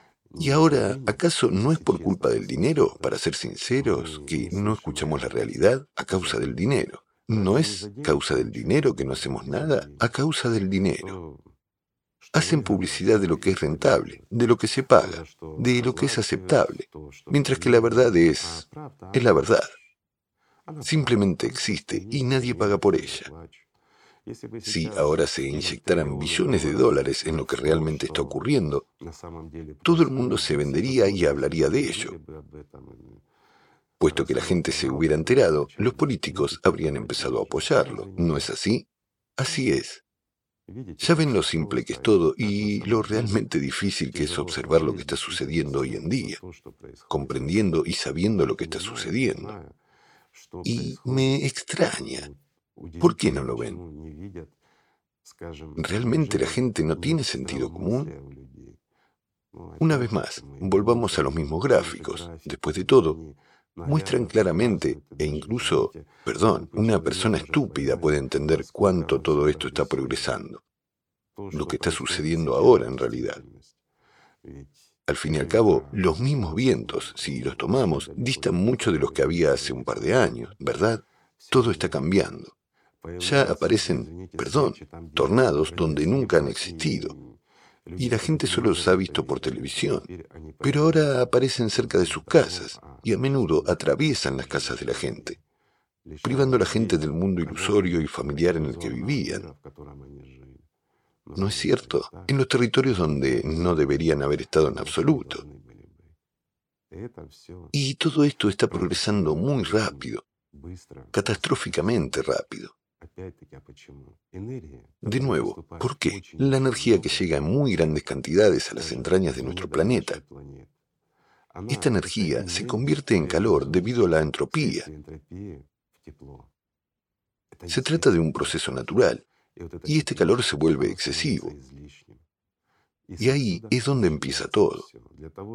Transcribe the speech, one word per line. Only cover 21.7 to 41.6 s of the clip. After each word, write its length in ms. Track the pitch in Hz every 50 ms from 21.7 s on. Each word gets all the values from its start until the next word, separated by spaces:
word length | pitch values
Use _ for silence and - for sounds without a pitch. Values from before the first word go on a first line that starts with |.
| 101 - - - - - 92 107
y 140 | 117 143 127
nadie 300 | 127 135 131 120 123 117
paga 240 | 87 104 101 101 95
por 180 | - 101 90
ella. 360 | - - - - - - - 76 82 85 - - _ _ _ _ _ _ _ _ _ _ _ _ _ _ - 117 - - 113 110 117
Si 260 | - - - 82 80 - 104 92
ahora 280 | 73 73 78 - 73 71
se 200 | - - 69 67
inyectaran 720 | 71 76 - - - - - - 90 85 78 71 69 69
billones 460 | 73 - - - 185 147 123 82 76
de 80 | 71
dólares 520 | 73 - 64 120 78 69 65 69 67 - -
en 100 | 80 80
lo 100 | 78 64
que 100 | - 69
realmente 500 | - 65 76 80 80 78 78 76 69 -
está 160 | - 78 -
ocurriendo, 640 | 69 - - - - 123 147 127 87 73 71 69 - _ _ _ 73 85 82 - - 85 85 82 80 80 76 82 80 76 76 -
todo 200 | _ - 170 160
el 80 | 165 -
mundo 260 | 131 131 123 127 -
se 200 | 107 - - 76
vendería 520 | 73 73 71 67 80 107 135 131 127 104 98
y 160 | 104 90 85
hablaría 460 | 73 71 71 67 76 80 80 71 71
de 180 | 90 135 143 -
ello. 320 | - - - - 90 80 76 76 78 76 71 - 73 76 73 - - 67 69 67 - 60 64 - - - _ _ _ _ _ _ _ _ _ _ _ _ _ _ _ _
Puesto 280 | - 76 - - 69
que 80 | - 65
la 80 | 62
gente 300 | - - 92 85 76 82
se 180 | 78 - - 65
hubiera 240 | 65 71 80 78 76
enterado, 540 | 78 80 - 123 139 113 85 78 73 71 - -
los 180 | - 104 - -
políticos 640 | - 156 143 120 - - - 78 - - 71 - - -
habrían 320 | - 82 - 80 76 71
empezado 420 | 65 55 - 64 - - 65 64 53
a 60 | 50
apoyarlo, 680 | - - 78 - - 156 110 - - - - - 98 95
¿no 200 | - 85 85 76
es 140 | 71 - -
así? 380 | - - - 98 113 - - _ _ _ _ _ _ _ _ _ _
Así 340 | - 135 - - 143 131 113
es. 320 | 71 65 - - - - _ _ _ _ _ _ _ _ _ _ _ _ _ - 98 123 127 92 78 -
Ya 160 | - - 170
ven 180 | 151 160 143
lo 120 | 120 92 80
simple 400 | - - 82